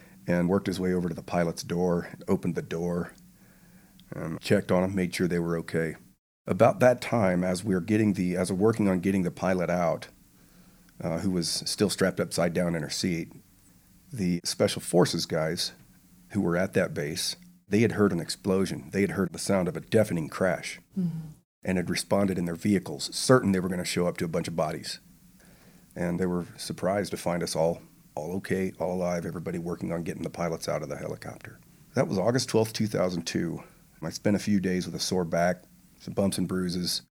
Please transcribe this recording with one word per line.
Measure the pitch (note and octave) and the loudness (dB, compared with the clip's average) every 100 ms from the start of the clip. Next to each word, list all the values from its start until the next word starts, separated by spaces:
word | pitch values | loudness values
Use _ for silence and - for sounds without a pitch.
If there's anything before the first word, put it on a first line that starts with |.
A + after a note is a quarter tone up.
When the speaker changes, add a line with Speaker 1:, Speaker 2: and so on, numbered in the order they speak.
| - - - | -20 -10 0
Speaker 1:
and | F2 F2 | 2 4
worked | G2 G2 | 2 2
his | F2+ | 0
way | F#2 | 0
over | F#2 F2 | 0 0
to | |
the | D#2 | -4
pilot's | - F2+ E2+ E2 | -4 0 0 -2
door, | - F2 F2+ F2 - - - | -4 0 2 0 -2 -10 0
opened | G2 F2+ E2 | 0 0 -4
the | |
door, | D#2 E2+ F2 F2 E2+ - - - - - - - - - - | -4 -4 -2 -2 -6 -10 -20 -20 -20 -20 -20 -20 -20 -20 -16
and | - E2+ D#2+ | -10 -8 -8
checked | - G#2 - | 2 2 4
on | F#2 | 2
'em, | F#2 | 2
made | G2 F2+ | 0 -2
sure | - F2+ | 0 0
they | F2 | 0
were | E2+ E2 | 0 -2
okay. | D#2+ E2 E2 D2+ - _ _ _ - | -2 -2 -2 -4 -14 _ _ _ -4
About | F#2 A#2 - | 4 4 6
that | B2+ B2 | 4 4
time, | - A#2+ F#2+ F2+ | 2 2 4 4
as | F2+ F2+ | 2 0
we | G#2+ | 0
were | F#2 | 0
getting | E2 G#2+ G#2+ | 2 4 4
the, | F#2 F2+ F2 | 2 0 0
as | F#2 | 0
we're | F#2 | 2
working | A2 A#2 G#2 | 2 4 2
on | F#2 | 4
getting | F2+ G2 | 4 2
the | F2 | 0
pilot | - F2 F#2 E2 | 0 0 2 2
out, | F2 E2+ D#2 - - - - - - - - - - | 2 2 0 -6 -18 -20 -20 -20 -20 -20 -20 -20 -10
uh, | F2 E2 | -4 -2
who | F#2+ | 0
was | F2+ D#2+ - | 0 -2 -4
still | - - G2+ | -4 0 0
strapped | - F#2+ F2 | 2 0 0
upside | F2+ - F2 | -2 0 0
down | E2+ F2 | 2 0
in | E2+ | 0
her | C#2+ | -4
seat, | - F#2+ E2 - - - - - - _ - - | -2 -2 -2 -4 -12 -20 -20 -20 -20 _ -20 -14
the | B2+ F2+ F2 | -2 0 0
Special | - - G#2+ - | -2 0 2 0
Forces | - F3 F3 E2+ - | 0 4 4 2 -2
guys | E2 D#2 F2 - - - - - - - | -2 -2 -2 -6 -8 -20 -20 -20 -20 -6
who | G#2 | -2
were | F2+ E2+ | 0 0
at | F#2+ | 0
that | G#2 E2+ | 0 0
base, | D#2 D2+ D#2 - - - - - | -2 -4 -4 -6 -8 -14 -20 -2
they | G2+ | 2
had | A2+ | 4
heard | F2 G#2 | 4 4
an | F2 | 4
explosion. | D#2+ - G#2 F#2+ F#2 C#2+ D#2 | -2 -4 0 2 0 -4 -4
They | G2 | 0
had | G2 | 0
heard | E2 F2+ | 0 -2
the | - | -2
sound | - G2 F2 | 0 0 0
of | D#2+ | -4
a | |
deafening | - A2+ G#2 F2 D#2 | 2 2 4 0 -4
crash | - F#2 D#2+ - - - - | 0 0 0 -6 -14 -8 -4
Speaker 2:
Mm-hmm. | F3 D#3+ D#3 - _ _ | -2 -4 -10 -16 _ _
Speaker 1:
and | - F#2 | -2 0
had | F2+ | 0
responded | F2 - G2+ G2+ F#2 | -4 0 2 2 0
in | F2 | -2
their | |
vehicles, | E2+ G#2+ G2 E2 C#2+ - | -2 2 2 0 -8 -8
certain | - - B2+ G2 | -4 6 6 6
they | F#2+ | 2
were | F2+ | 0
gonna | F2+ | -4
show | E2+ - F2 | -2 0 0
up | E2 | 0
to | |
a | F2 | -2
bunch | E2+ E2 | -2 -2
of | E2 | -2
bodies. | D#2 D#2+ - - - - - - - - - - - - | -2 -4 -8 -12 -16 -20 -20 -20 -20 -20 -20 -20 -16 -4
And | F2+ F2 | -2 0
they | F#2 | 0
were | F2+ E2+ - | -2 -4 -10
surprised | - E2 F2+ G2+ F2+ | -10 -4 0 0 -2
to | - | -4
find | - F2 | -2 -2
us | E2+ D#2+ | -2 0
all, | E2 E2+ - - - | 2 0 -8 -20 -12
all | - D#2 F#2+ | -8 -6 -6
okay, | - F#2+ F#2+ - | -2 -2 -2 -2
all | E2+ | -4
alive, | F2+ F2 F2 E2+ | -2 -2 -2 -4
everybody | F2 E2 F2 | -8 -6 -6
working | E2+ F2 - | -6 -6 -4
on | E2+ | -4
getting | E2+ D#2 | -6 -6
the | D#2+ | -8
pilots | - F2 E2 - | -4 -4 -4 -4
out | D2+ | -4
of | D2+ | -6
the | C#2+ | -8
helicopter. | D2+ D2+ - - - - - - - | -8 -8 -10 -14 -16 -20 -20 -20 -6
That | - C3 | -2 0
was | F#2+ | 2
August | F#2+ B2 A#2+ | 2 2 2
twelfth, | A2+ A2 | 2 2
two | - A2 | 0 -2
thousand | G#2 F2+ F2+ E2 | 0 0 -2 -4
two. | F#2 E2+ E2 - - - - | -2 -2 -6 -10 -20 -20 -12
I | D#2+ | -10
spent | - A2 G2+ | -4 0 0
a | - | 2
few | G#2 | 2
days | F#2 F2+ F2 | 2 0 -2
with | |
a | D#2+ | -6
sore | - F#2 | -2 0
back, | E2+ E2+ F2 F2+ - - - _ | 0 2 2 0 -6 -20 -20 _
some | - | -6
bumps | - G2 F#2+ | 0 0 0
and | F2+ | -2
bruises, | F#2 F2+ F2+ F2 - - | -2 -2 -2 -4 -4 -8